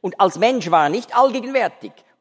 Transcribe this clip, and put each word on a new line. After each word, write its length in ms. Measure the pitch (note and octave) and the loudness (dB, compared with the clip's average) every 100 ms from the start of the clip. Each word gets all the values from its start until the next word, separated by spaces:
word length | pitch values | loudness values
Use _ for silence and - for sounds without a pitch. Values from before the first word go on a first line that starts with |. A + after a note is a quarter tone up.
Und 180 | F#3+ - | -8 0
als 180 | G3 D#3+ | 0 2
Mensch 320 | G#3+ B3+ E3 | 0 0 0
war 140 | E3 D3 | 2 2
er 40 | |
nicht 260 | F#3 A#3+ A#3+ | -2 -4 0
allgegenwärtig. 760 | C4+ B3 A#3+ C4+ G3+ - G#2 - _ _ | 2 0 -4 -2 -4 -6 -20 -20 _ _